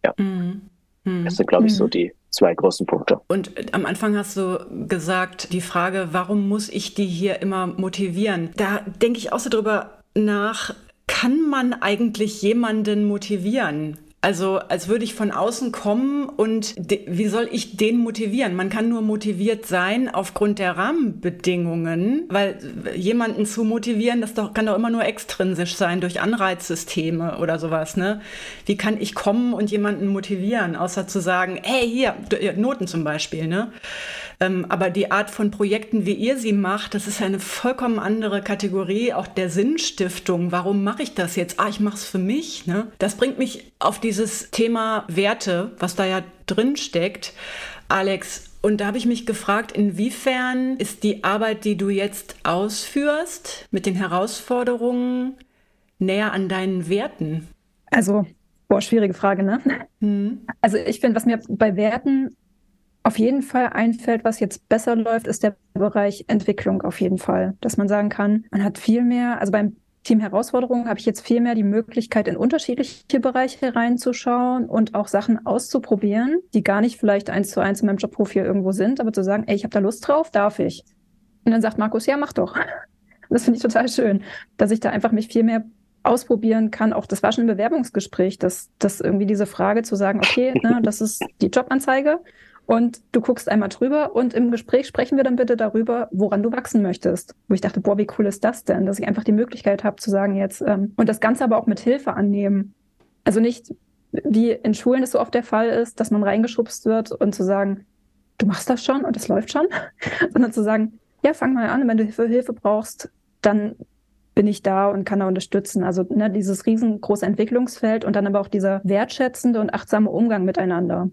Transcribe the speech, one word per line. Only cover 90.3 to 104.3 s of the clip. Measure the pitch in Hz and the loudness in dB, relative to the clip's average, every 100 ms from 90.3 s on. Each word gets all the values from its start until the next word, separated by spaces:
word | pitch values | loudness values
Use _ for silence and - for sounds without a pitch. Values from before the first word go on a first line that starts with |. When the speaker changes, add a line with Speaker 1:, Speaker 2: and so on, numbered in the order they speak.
| - 254 254 | 2 2 2
Speaker 3:
ne, | 226 240 | 2 2
das | 226 214 | 2 0
ist | 220 - - _ | -4 -4 -12 _
die | - | 2
Jobanzeige | - 254 262 269 262 285 330 - _ - - - | 2 2 -2 2 2 2 0 -4 _ -20 -20 0
und | 226 240 233 _ | 2 2 -2 _
du | 233 | 0
guckst | 226 240 - | 2 -2 2
einmal | 214 196 | 2 2
drüber | - 254 294 302 - | 0 0 2 0 0
und | 247 | 0
im | 233 240 | 2 2
Gespräch | 233 - 254 277 | 0 2 2 2
sprechen | - 247 277 | -2 2 2
wir | |
dann | 269 247 | 4 2
bitte | 247 233 | 2 2
darüber, | 220 220 226 240 226 | 2 0 0 0 -2
woran | 190 202 202 | 0 2 2
du | 220 | 0
wachsen | 247 254 233 | -2 0 2
möchtest.“ | 196 185 185 175 - - _ | 2 0 0 -2 -6 -20 _
Wo | 190 | 0
ich | |
dachte, | 202 - | 2 0
„Boah, | - 202 | 2 2
wie | 208 - | 0 0
cool | 208 | 0
ist | 196 | 2
das | 214 247 | -2 -2
denn?“, | - - 190 | -2 0 2
dass | 196 | -2
ich | - | -2
einfach | 202 | -2
die | 220 | 2
Möglichkeit | 214 240 - - 202 | 2 2 -2 0 0
habe | 208 202 | 0 -4
zu | - | 0
sagen | 196 202 196 | 2 2 0
jetzt, | 196 - | -2 -2
ähm, | 277 202 202 - | 0 0 0 2
und | 226 | 2
das | 214 | 2
Ganze | 220 247 254 | 2 2 2
aber | 220 | 2
auch | 226 | 2
mit | 202 | 0
Hilfe | - 277 277 | 0 0 0
annehmen. | 190 202 202 202 202 196 _ _ _ _ _ - | 0 0 2 2 0 -2 _ _ _ _ _ 0
Also | 214 | 4
nicht, | 233 240 - - _ _ _ | 2 0 -10 -18 _ _ _
wie | - - | -4 2